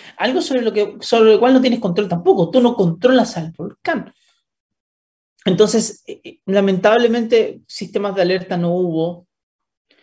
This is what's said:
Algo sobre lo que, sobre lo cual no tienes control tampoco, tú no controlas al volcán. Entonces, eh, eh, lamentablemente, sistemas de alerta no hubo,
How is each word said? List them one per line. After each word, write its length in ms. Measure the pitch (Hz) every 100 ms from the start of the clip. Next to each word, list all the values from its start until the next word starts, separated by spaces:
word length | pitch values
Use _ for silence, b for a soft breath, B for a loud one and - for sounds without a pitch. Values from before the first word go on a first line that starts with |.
| B -
Algo 220 | 214 339
sobre 200 | - 254
lo 100 | 226
que, 260 | 208 202 -
sobre 320 | - 233 220
lo 80 | 214
cual 140 | 247
no 80 | 262
tienes 180 | 262 233
control 280 | 190 175 196
tampoco, 440 | 175 359 226 165
tú 100 | 254
no 140 | 240 240
controlas 600 | 175 165 254 262 - 175
al 140 | 160 -
volcán. 560 | 180 - - 277 - _ _ _ _ _ _ _ _ _ _ _ _ _ 196
Entonces, 580 | 180 214 226 220 - -
eh, 160 | -
eh, 160 | - - -
lamentablemente, 1160 | 196 196 185 208 233 233 233 226 233 - - -
sistemas 480 | - 190 202 202
de 80 | 190
alerta 340 | 175 185 180 180
no 160 | 170
hubo, 540 | 180 180 160 170 175 _ _ _ _ _ _ _ _